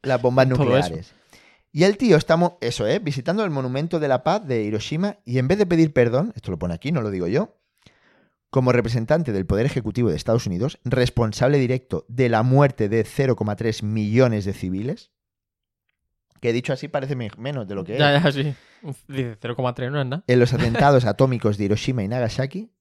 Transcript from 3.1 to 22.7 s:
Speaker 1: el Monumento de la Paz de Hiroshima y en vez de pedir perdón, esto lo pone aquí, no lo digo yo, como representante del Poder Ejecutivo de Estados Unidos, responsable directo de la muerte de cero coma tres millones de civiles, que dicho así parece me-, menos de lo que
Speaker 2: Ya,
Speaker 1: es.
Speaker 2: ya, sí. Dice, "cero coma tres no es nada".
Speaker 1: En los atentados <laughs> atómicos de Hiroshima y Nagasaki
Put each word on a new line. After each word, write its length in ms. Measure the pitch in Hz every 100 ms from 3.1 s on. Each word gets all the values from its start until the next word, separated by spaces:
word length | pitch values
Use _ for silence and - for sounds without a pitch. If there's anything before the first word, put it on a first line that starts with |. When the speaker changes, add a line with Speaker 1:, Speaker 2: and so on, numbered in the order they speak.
| 135 123 196
Speaker 1:
el 60 | 208
Monumento 500 | 143 127 131 165 170
de 80 | 147
la 160 | 127
Paz 220 | 156 202 170
de 160 | 117
Hiroshima 560 | 107 107 - 156 202 - -
y 100 | 127
en 100 | 127
vez 100 | 202
de 80 | 190
pedir 260 | 170 160
perdón, 400 | 135 120 123 202
esto 160 | - -
lo 80 | 87
pone 140 | 87
aquí, 200 | 82 135
no 100 | 160
lo 80 | 107
digo 160 | 95 87
yo, 320 | 131 220 _ _ _ _ _ _ _ _ _ -
como 220 | 135 123
representante 600 | 123 113 117 113 156 156
del 120 | 101
Poder 220 | 92 98 135
Ejecutivo 420 | 139 107 98 117
de 80 | 78
Estados 300 | - 113 107
Unidos, 320 | 90 131 -
responsable 760 | 123 127 123 - 113 - 123 143
directo 480 | 123 127 - 82 -
de 220 | 120 123
la 120 | 113
muerte 460 | 123 135 139 - 104
de 160 | 113
cero 320 | 104 - 135 117
coma 180 | 107 104
tres 260 | 113 110
millones 640 | 107 110 104 113 127 107 98
de 80 |
civiles, 560 | 98 92 95 120 220 - _ _ _ _ _ _ _ _ _ _ _ _ _
que 140 | 117
dicho 180 | 117 123
así 160 | 131 147
parece 280 | 147 135 131
me-, 140 | 110 -
menos 320 | 127 143 98
de 60 |
lo 100 | 98
que 140 | 90 120
Speaker 2:
Ya, 180 | 147 143
Speaker 1:
es. 60 |
Speaker 2:
ya, 100 | 143
sí. 220 | 139 147 135 _ _ 165 131 -
Dice, 280 | 135 120 107
"cero 160 | 120 120
coma 180 | 127
tres 160 | 123 127
no 80 | 147
es 60 | 127
nada". 180 | 147 -
Speaker 1:
En 120 | 123
los 140 | 120
atentados 500 | 123 117 117 139 135
<laughs> 0 |
atómicos 540 | 113 101 135 120 110 101
de 60 |
Hiroshima 380 | 101 107 - 127
y 60 | 98
Nagasaki 600 | 127 117 - 139 180 220